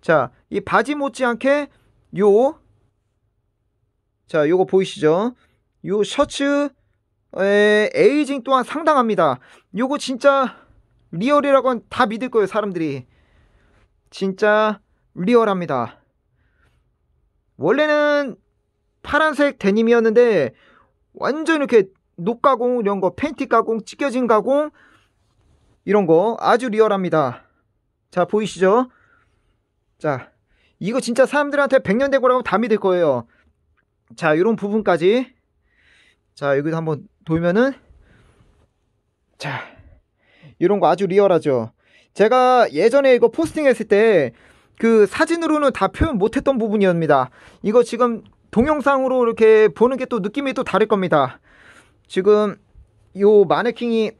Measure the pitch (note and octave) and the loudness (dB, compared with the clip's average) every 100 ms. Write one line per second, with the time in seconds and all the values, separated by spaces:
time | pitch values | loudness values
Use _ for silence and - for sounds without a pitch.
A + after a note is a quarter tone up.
0 | - D#3+ A#2+ _ _ G3 G3 F#3 A3+ D4 | 0 0 0 _ _ -10 -2 -2 -2 -4
1 | C#4 C4 B3+ A#3 C4 C#4+ C#4+ _ _ _ | -6 -4 -4 -2 -2 -2 -4 _ _ _
2 | _ D#3+ G#3 G3+ C4 D#4+ _ _ _ _ | _ 0 2 4 2 -2 _ _ _ _
3 | _ _ _ _ _ _ _ _ _ _ | _ _ _ _ _ _ _ _ _ _
4 | _ _ _ E3 D3+ F3+ F#3 F#3+ F#3+ - | _ _ _ -2 0 0 0 0 -2 -2
5 | D3+ E3 A3+ B3 _ _ _ _ D#3+ G3+ | 0 0 -2 -8 _ _ _ _ -6 -4
6 | G3+ - C#4+ - C#4+ C#4+ C#4+ _ _ _ | -4 -2 -4 -2 -2 -2 -4 _ _ _
7 | _ _ _ - F#3+ G3+ G#3 G#3 G#3+ - | _ _ _ -4 0 2 4 2 0 2
8 | F#3+ C#4+ C4+ C#4+ A#3 C4 A#3 D4 D#4+ D4 | 2 4 -2 -6 -2 -2 -2 -4 0 2
9 | A#3 F#3+ D#3+ B2 _ - _ F#3 B3+ C#4+ | 0 0 0 -2 _ -20 _ -6 -4 -4
10 | - C4 C#4 C#4 C4 - _ _ _ _ | -6 0 2 2 -2 -8 _ _ _ _
11 | _ E3 A#3 D4 C#4+ C4+ B3 A#3 _ - | _ -6 0 0 2 0 0 -4 _ -4
12 | B3 A3 B3+ A#3 F#3+ G#3+ G3+ F3 D#3+ C3+ | -4 -2 -4 -2 -2 -2 -4 -6 -6 -8
13 | B2+ _ _ _ _ _ _ _ _ _ | -14 _ _ _ _ _ _ _ _ _
14 | _ - F#3+ F#3+ G#3+ G#3+ G#3+ G3+ _ _ | _ -8 -6 -2 0 2 0 -4 _ _
15 | _ - F3+ A#3+ A3 F#3+ E3 C3+ A2 - | _ -8 2 2 2 -2 -4 -4 -6 -10
16 | _ _ _ _ _ _ _ _ _ _ | _ _ _ _ _ _ _ _ _ _
17 | _ _ _ _ _ - C#3 C4+ D4+ D4+ | _ _ _ _ _ -6 -2 0 0 0
18 | A#3+ D4 C#4+ - _ _ _ _ _ _ | 0 -2 -4 -10 _ _ _ _ _ _
19 | - D4 D#4 D4 C#4+ - F#3+ G#3 A3+ A#3 | -6 -2 -2 0 0 0 -2 0 2 2
20 | A3+ A3 A#3+ G3 B2 _ _ _ _ _ | 4 4 4 2 -2 _ _ _ _ _
21 | _ - - D4 D#4+ D#4+ C#4 A#3 F#3+ _ | _ -8 -6 -4 -2 -2 2 0 0 _
22 | _ - F3 A#3+ C#4 A#3+ B3 B3 G3+ G3+ | _ -8 -6 0 0 0 -2 -2 -2 -2
23 | F#3+ - D4 - C4 A#3 A3 A3 - - | -4 -4 -8 -6 -2 -2 0 -6 -8 -6
24 | C#4+ A#3+ A#3+ A3 G#3+ C#4 D4+ _ _ _ | -4 -4 0 0 0 -2 -4 _ _ _
25 | _ _ _ _ _ _ _ _ - G#3 | _ _ _ _ _ _ _ _ -2 -2
26 | F3+ D#3+ G#3 A#3 D#3 A3+ B3 G#3+ A3 G3 | 2 2 2 -2 0 0 0 0 2 2
27 | F3+ D#3 C3+ A#2+ _ _ _ _ _ _ | -2 -2 -2 -6 _ _ _ _ _ _
28 | _ - F3 G#3+ G#3+ E3 F#3 A3 B3+ _ | _ -4 -2 -2 -4 0 2 2 0 _
29 | _ _ _ _ _ _ _ _ _ _ | _ _ _ _ _ _ _ _ _ _
30 | D#3 C3 - _ _ _ _ _ F3+ B3+ | -6 -6 -10 _ _ _ _ _ -6 -4
31 | A#3 A#3 B3+ C#4+ C#4+ C#4 C#4 C4+ - G#3+ | -4 0 2 2 -2 -2 0 0 0 -2
32 | C#4 C4+ B3 B3+ B3 F#3+ A#3 G#3 G3 F3+ | 0 2 2 0 -2 -2 0 0 0 0
33 | D#3+ B2 A#2 _ _ _ _ _ _ _ | 0 0 -6 _ _ _ _ _ _ _
34 | _ - E3 D#3 F#3+ G#3+ G3+ G#3+ G3+ E3+ | _ -6 -2 0 0 -2 -4 -4 0 0
35 | F3 A#3 B3+ _ _ _ _ _ _ _ | 2 0 -2 _ _ _ _ _ _ _
36 | _ _ _ - C#3+ C#3 D3 D#3+ D#3+ D3+ | _ _ _ -8 -2 -2 -2 -4 -6 -8
37 | - _ - D#3+ F3 F#3+ C4 C4 _ _ | -10 _ -6 -2 0 0 0 -4 _ _
38 | _ _ _ _ _ _ _ _ _ _ | _ _ _ _ _ _ _ _ _ _
39 | _ _ _ _ D3+ C3 - - - _ | _ _ _ _ -12 -12 -14 -20 -20 _
40 | _ _ _ _ D3 _ E3+ G3+ F3+ F3+ | _ _ _ _ -20 _ -2 2 0 0
41 | G3 F#3+ G3+ E3+ D3+ B2+ A2+ _ _ _ | 0 2 2 2 0 -2 -4 _ _ _
42 | _ - G#3 B3+ B3+ B3+ G#3 C#3+ G#3+ C4+ | _ 0 2 4 4 4 2 2 2 4
43 | C#4 B3 A#3 - D#4+ D#4 C#4+ A#3+ A3+ G3+ | 4 4 2 0 -4 0 0 0 0 2
44 | A3+ F#3 B2+ - _ _ _ _ A3+ A3+ | 4 2 0 -8 _ _ _ _ 2 4
45 | G3 - D#4+ E4+ E4 D4+ C#4+ B3 F#3+ - | 2 2 -2 -2 -2 0 0 0 -4 -2
46 | D#4+ A#3+ A3 C4 - C4+ A3 G#3 G3 E3+ | -4 0 -2 -2 -2 -2 -2 0 0 0
47 | D#3+ C#3+ B2+ _ - _ F#3+ D#4+ A#4+ A3+ | 2 0 0 _ -20 _ 0 0 0 -2
48 | B3 A3+ - _ _ G3+ C4+ D4+ C#4 C4+ | -2 -2 -12 _ _ -2 0 0 0 -2
49 | C4 B3+ A#3 A3+ A3 A3 G#3+ - A#3+ C4 | 0 0 -2 2 4 6 4 2 0 0
50 | B3+ A#3+ G3 C#4 C#4 C4 F#3+ F#3+ A3 G#3 | -6 -4 -4 -6 -6 -6 -4 -2 0 0
51 | F3+ D#3 B2+ - _ _ - - _ _ | 0 0 0 -6 _ _ -20 -20 _ _
52 | _ - F#3 G#3 G#3+ - _ - - _ | _ -2 2 2 0 -6 _ -20 -20 _
53 | _ F#3 G3+ G#3+ F3+ D3+ G#3+ A#3 A#3+ A3+ | _ 0 4 4 4 2 -2 -4 -4 -2
54 | G#3+ | -4